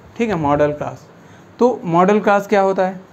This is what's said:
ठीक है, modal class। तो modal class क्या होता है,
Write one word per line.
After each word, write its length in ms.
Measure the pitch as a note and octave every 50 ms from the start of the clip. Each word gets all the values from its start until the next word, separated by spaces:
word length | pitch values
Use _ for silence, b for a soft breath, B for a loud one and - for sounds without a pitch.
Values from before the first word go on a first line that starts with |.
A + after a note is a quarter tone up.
| - - -
ठीक 120 | - A#3 A3+
है, 60 | G3
modal 360 | D#3+ D3+ C#3+ D3 D3 D3+ D3
class। 360 | D3 - C#3 C3+ C3+ - - - - - B B B B B B B -
तो 220 | A#3 B3+ A#3 - -
modal 360 | F3 D#3+ F3 F3+ F#3+ G#3 G#3+
class 280 | G#3 G#3+ G3+ G3+ G3+
क्या 140 | - G#3+ G3
होता 260 | G3 F#3+ F#3+ G3 F#3
है, 140 | F#3 F#3+ F#3 - -